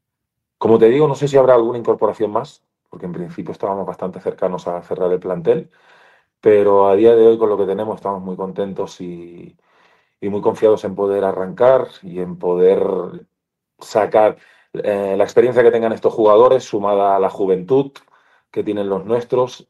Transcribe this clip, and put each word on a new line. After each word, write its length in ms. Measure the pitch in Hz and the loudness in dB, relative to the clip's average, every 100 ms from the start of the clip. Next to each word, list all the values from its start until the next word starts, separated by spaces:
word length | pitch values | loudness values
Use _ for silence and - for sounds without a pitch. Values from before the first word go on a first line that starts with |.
| _ _ _ _ _ - | _ _ _ _ _ -4
Como 220 | 107 113 | 2 4
te 80 | 113 | 6
digo, 180 | 135 151 | 4 0
no 100 | 135 | -2
sé 120 | 143 | 0
si 80 | 139 | 4
habrá 200 | 127 123 | 4 4
alguna 220 | 113 123 | 2 -2
incorporación 540 | 113 107 107 104 104 | -4 -2 -2 -2 -4
más, 320 | 107 135 _ _ _ _ | -4 -8 _ _ _ _
porque 180 | 87 92 | -14 -12
en 40 | |
principio 400 | 87 85 - 85 | -10 -12 -12 -14
estábamos 340 | - 104 98 90 | -8 -6 -6 -8
bastante 360 | - 92 95 | -10 -10 -10
cercanos 440 | - - 92 90 87 | -10 -6 -6 -6 -8
a 120 | 87 | -10
cerrar 280 | - 92 90 | -8 -4 -2
el 80 | 90 | -4
plantel, 500 | 92 87 85 135 - _ _ _ _ _ _ _ | -4 -4 -2 -2 -4 _ _ _ _ _ _ _
pero 480 | 113 104 101 98 98 | 2 4 4 4 4
a 80 | 98 | 4
día 180 | 113 | 6
de 140 | 117 113 | 6 6
hoy 100 | 113 | 4
con 120 | 110 | 0
lo 80 | 101 | 0
que 80 | 95 | -2
tenemos 320 | 98 110 95 | -4 -6 -8
estamos 240 | 98 98 | -8 -8
muy 160 | 92 92 | -10 -10
contentos 640 | 95 92 98 92 95 - | -10 -8 -8 -8 -10 -10
y, 560 | 90 87 85 87 87 _ _ _ _ _ _ _ | -14 -14 -18 -20 -20 _ _ _ _ _ _ _
y 80 | 101 | -8
muy 100 | 101 | -4
confiados 460 | 110 101 110 107 101 | -4 0 2 0 -2
en 100 | 95 | -4
poder 300 | 101 101 95 | -2 0 -2
arrancar 640 | 92 92 90 123 131 120 - | -4 -6 0 2 2 0 -12
y 160 | 90 87 | -14 -10
en 180 | 90 87 | -10 -6
poder 880 | 90 90 92 95 98 92 90 87 - _ _ _ _ _ | -4 2 4 2 0 -4 -8 -14 -20 _ _ _ _ _
sacar, 580 | - 110 98 110 107 - _ _ _ | -4 -2 0 2 2 0 _ _ _
eh, 440 | - - 101 101 98 | -8 -4 -4 -2 -2
la 60 | 98 | 0
experiencia 360 | - 120 120 | 2 2 4
que 100 | 117 | 2
tengan 200 | 117 113 | 2 0
estos 220 | 107 104 | -2 -2
jugadores 500 | - 107 104 127 131 | 2 4 6 6 2
sumada 540 | - 107 101 101 101 98 | -2 -6 -2 0 0 0
a 20 | |
la 100 | 95 | -2
juventud 600 | - 95 92 90 131 139 - _ _ _ _ _ | -2 -2 -2 0 -2 -2 -10 _ _ _ _ _
que 140 | 110 | -8
tienen 260 | 104 104 98 | -6 -6 -4
los 160 | 95 95 | -6 -4
nuestros 640 | 120 120 127 127 - | -6 -2 -4 -4 -8